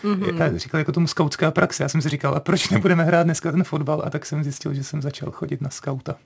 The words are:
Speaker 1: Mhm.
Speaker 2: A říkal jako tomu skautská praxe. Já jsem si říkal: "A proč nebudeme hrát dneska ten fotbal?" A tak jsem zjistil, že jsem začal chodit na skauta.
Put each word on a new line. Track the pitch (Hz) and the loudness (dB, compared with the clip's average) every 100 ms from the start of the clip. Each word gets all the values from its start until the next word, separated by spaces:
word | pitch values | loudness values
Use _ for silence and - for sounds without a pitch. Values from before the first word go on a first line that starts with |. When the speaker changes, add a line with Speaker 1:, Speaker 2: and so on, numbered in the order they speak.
Speaker 1:
Mhm. | 202 190 185 170 | -2 0 0 0
Speaker 2:
A | 160 85 | 0 0
říkal | - 160 | -2 -2
jako | 151 | 0
tomu | 151 165 | 0 0
skautská | - 156 - 160 | 2 0 2 0
praxe. | - 180 - | 2 0 0
Já | 139 | -2
jsem | 160 | 0
si | 147 | 0
říkal: | 143 143 | 0 0
"A | 151 | -2
proč | - 175 - | 2 2 2
nebudeme | 202 185 170 | 2 4 4
hrát | 165 170 | 6 4
dneska | 165 156 165 | 4 2 0
ten | 175 | 0
fotbal?" | - 156 143 151 | 2 0 0 -2
A | - | -2
tak | 147 - | -4 -4
jsem | 151 | -2
zjistil, | 143 139 151 | -2 -4 -4
že | 139 | -4
jsem | 135 151 | -4 -4
začal | 139 - 147 | -4 -6 -8
chodit | - - 143 | -6 -6 -4
na | 139 | -6
skauta. | - - 135 - 143 | -6 -6 -6 -6 -10